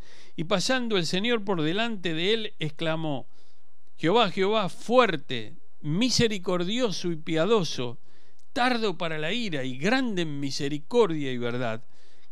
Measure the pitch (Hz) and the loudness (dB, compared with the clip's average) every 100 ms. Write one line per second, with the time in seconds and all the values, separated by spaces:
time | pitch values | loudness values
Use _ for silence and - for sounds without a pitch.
0 | - - - - 160 196 214 262 233 196 | -6 -6 -4 -4 0 2 2 0 2 0
1 | 160 185 233 233 202 180 151 196 233 208 | 0 0 0 0 0 0 0 0 0 -2
2 | 170 160 185 226 214 - 156 - 165 160 | -2 0 2 0 -2 -4 -4 -2 0 0
3 | 160 135 - - - - - - - - | 0 -2 -4 -4 -4 -4 -4 -4 -4 0
4 | 156 220 202 196 190 220 175 - - 254 | 4 4 4 2 2 2 0 -2 2 6
5 | 220 156 - 123 107 - - - 151 175 | 6 2 -2 -4 -4 -4 -4 -4 0 2
6 | 254 220 233 208 185 175 175 233 233 160 | 4 4 2 2 0 0 0 0 0 0
7 | 180 160 175 160 185 226 160 - 123 113 | -2 -2 0 2 4 4 2 -2 -4 -4
8 | - - - - - - 254 233 220 170 | -6 -6 -6 -6 -4 0 2 2 0 -2
9 | 165 156 156 233 220 147 131 120 185 262 | -2 -2 -2 -2 -2 -2 -2 -2 2 2
10 | 247 185 160 143 139 - 143 143 - 240 | 2 0 -2 -2 -2 -2 -2 -2 2 4
11 | 202 160 135 123 120 123 120 110 - - | 4 2 -2 -2 -2 -2 -2 -2 -4 -6
12 | - - - | -6 -6 -4